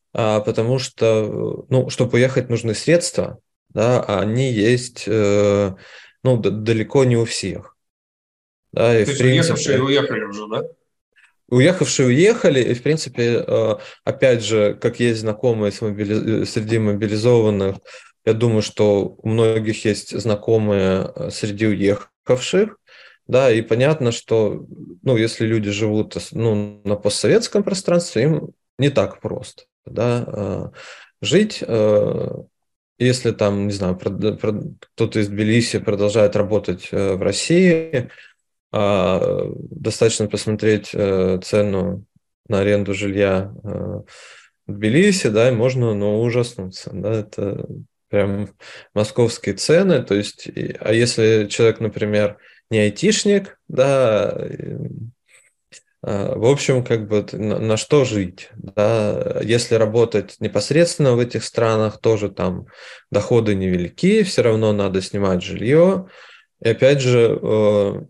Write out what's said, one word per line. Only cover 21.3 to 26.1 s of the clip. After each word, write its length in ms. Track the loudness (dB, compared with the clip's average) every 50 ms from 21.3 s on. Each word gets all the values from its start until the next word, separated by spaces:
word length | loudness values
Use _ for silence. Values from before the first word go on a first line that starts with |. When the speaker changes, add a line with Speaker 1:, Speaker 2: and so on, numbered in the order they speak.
Speaker 1:
среди 360 | -8 -6 -6 -6 -4 -2 0 0
уехавших, 1080 | 0 2 2 0 0 0 -4 -10 _ _ _ -2 0 0 0 0 0 0 0 0 -2 _ _ _ -20 -20 -20 -20 _ _ _ -2
да, 240 | 2 2 4 4 4
и 100 | 2 0
понятно, 480 | 0 0 2 2 2 2 0 0 -2
что, 560 | -2 -4 -4 -2 0 0 2 0 -2 -6 -10 -16 -18 -18 -18 -20 -18 -6 -2
ну, 140 | 0 2
если 300 | 2 2 0 -2 -2 -2
люди 240 | 0 0 0 -2 -2
живут, 460 | -4 -2 -2 0 0 0 -2 -2